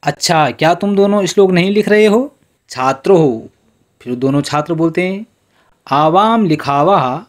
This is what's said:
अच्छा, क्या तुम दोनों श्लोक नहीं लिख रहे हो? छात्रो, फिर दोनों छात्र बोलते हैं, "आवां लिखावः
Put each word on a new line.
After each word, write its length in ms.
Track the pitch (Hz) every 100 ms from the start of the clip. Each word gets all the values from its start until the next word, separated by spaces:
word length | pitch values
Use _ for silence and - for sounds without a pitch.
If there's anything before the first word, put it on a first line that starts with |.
अच्छा, 480 | - - - 165 147
क्या 220 | 117 160
तुम 220 | 175 202 196
दोनों 300 | 196 208 185
श्लोक 260 | - 196
नहीं 200 | 180 185
लिख 180 | 202 208
रहे 160 | 208 214
हो? 300 | 208 277 _ _ _ _
छात्रो, 800 | - 131 135 - 190 151 113 113 _ _ _ _ _
फिर 140 | 123 123
दोनों 260 | 131 143
छात्र 320 | 143 147 151
बोलते 360 | 165 165 160 185
हैं, 160 | 190 226 _ _ _ _ _ -
"आवां 540 | 139 156 170 220 233 196
लिखावः 800 | 151 - 143 151 196 131 135